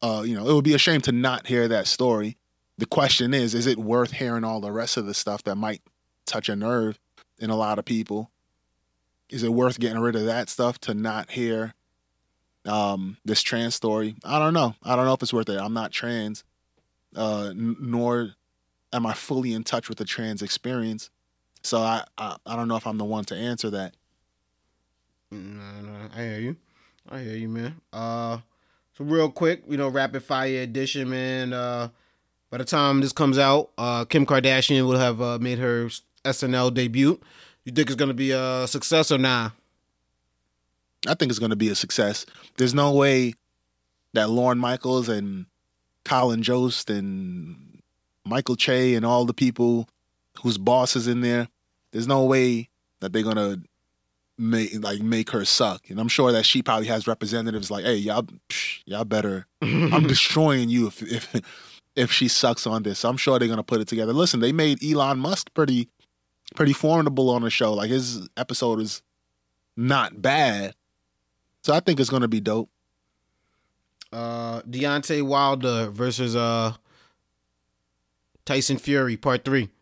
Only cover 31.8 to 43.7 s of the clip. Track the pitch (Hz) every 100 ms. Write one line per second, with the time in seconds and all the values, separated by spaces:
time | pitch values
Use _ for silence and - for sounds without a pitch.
31.8 | 120 117 _ _ _ _ _ 123 127 160
32.8 | 143 139 135 - 147 135 139 139 151 -
33.8 | 120 120 117 156 139 139 131 131 123 135
34.8 | 131 127 123 113 123 120 123 123 123 120
35.8 | 117 - _ _ 135 135 135 127 127 123
36.8 | 123 117 139 - _ - - _ - 127
37.8 | 143 131 139 123 135 131 131 127 127 143
38.8 | - 165 156 139 131 127 113 - _ _
39.8 | _ _ _ _ _ _ _ _ _ _
40.8 | _ _ - 156 135 110 113 107 110 101
41.8 | 95 - 104 104 - - - - 127 135
42.8 | 143 143 139 131 127 117 _ _ _